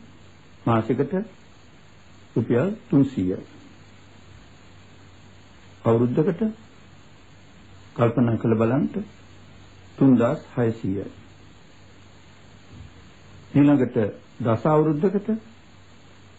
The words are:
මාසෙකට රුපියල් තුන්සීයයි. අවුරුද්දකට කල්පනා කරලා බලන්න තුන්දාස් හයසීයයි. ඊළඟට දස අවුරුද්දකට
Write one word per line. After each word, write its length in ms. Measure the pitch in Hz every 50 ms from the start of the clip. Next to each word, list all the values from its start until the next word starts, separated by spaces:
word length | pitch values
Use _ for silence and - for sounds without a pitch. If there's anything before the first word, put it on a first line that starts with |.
| - - - - - - - - - - - -
මාසෙකට 520 | - - 117 113 107 - 127 - - - 190 185 220 - - - - - - - - - - - - - - - - - - - - -
රුපියල් 380 | - - 113 - 123 117 151 196 220 - -
තුන්සීයයි. 560 | - - 139 135 - - 101 92 90 98 - - - - - - - - - - - - - - - - - - - - - - - - - - - - - - - - - - - - - - - - - - - - - - - - -
අවුරුද්දකට 600 | - 117 113 117 123 123 - 160 151 190 170 - 226 220 - - - - - - - - - - - - - - - - - - - - - - - - - - - -
කල්පනා 460 | - - 120 113 - 135 120 117 113 101
කරලා 220 | - 113 113 110
බලන්න 260 | 113 113 127 143 208 - - 196 208 - - - - - - - - - - - - - - - - - -
තුන්දාස් 460 | - 135 135 127 113 117 120 147 - - -
හයසීයයි. 640 | - 127 120 113 110 - - 98 95 98 98 - - - - - - - - - - - - - - - - - - - - - - - - - - - - - - - - - - - - - - - - - - - - - - - - -
ඊළඟට 460 | - 139 147 147 147 131 127 120 - 120 104 101 - - - - - -
දස 280 | 113 120 113 110 -
අවුරුද්දකට 640 | 160 156 151 156 156 151 147 160 190 190 196 - - 220 226 - - - - - - - - - - - - - - - - - - -